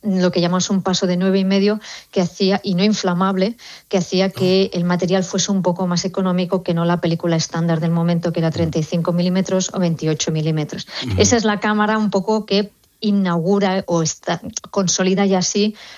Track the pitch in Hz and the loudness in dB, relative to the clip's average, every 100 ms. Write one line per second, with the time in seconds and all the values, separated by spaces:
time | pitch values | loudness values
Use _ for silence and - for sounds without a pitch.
0 | 214 185 180 175 170 180 180 196 185 180 | 0 2 2 2 2 0 0 0 0 0
1 | 190 175 190 190 190 196 202 214 - - | 0 2 2 2 2 2 2 0 -6 -18
2 | - - 175 - 190 196 196 180 208 208 | -6 -2 -2 0 0 0 0 0 2 2
3 | 190 175 190 190 190 233 - - _ 196 | 0 0 0 2 -2 -2 -14 -20 _ -2
4 | 160 185 190 185 127 190 196 180 175 175 | 0 0 0 0 2 2 2 0 0 0
5 | 180 190 185 196 - 196 180 175 185 175 | 2 0 0 -4 0 0 0 0 0 0
6 | 185 185 185 180 180 190 180 170 170 175 | -2 -2 0 0 0 -2 0 0 0 0
7 | 175 165 175 165 160 165 170 165 165 170 | 0 0 0 0 -2 -2 0 0 0 0
8 | 170 170 170 170 165 156 165 165 156 175 | 2 0 0 0 -2 0 -2 0 -2 -2
9 | 165 175 180 180 190 190 180 - 175 160 | 0 0 0 0 0 0 -2 -2 -2 0
10 | 156 151 - 156 156 156 151 - - - | -2 -2 -2 -2 0 -2 -4 -8 -12 -10
11 | 131 98 208 240 214 208 214 214 208 220 | -4 2 4 4 2 0 0 0 2 2
12 | 214 196 190 220 214 196 208 _ _ _ | 0 0 0 -2 0 -2 -2 _ _ _
13 | 214 202 190 170 165 202 196 190 - 170 | 0 2 2 0 2 2 2 0 0 -2
14 | 160 - - 175 - - - - 185 - | -2 -4 -6 -6 -6 -10 -6 -2 -2 0
15 | 185 190 202 190 175 208 208 214 - | 0 2 2 2 0 0 -2 -2 -16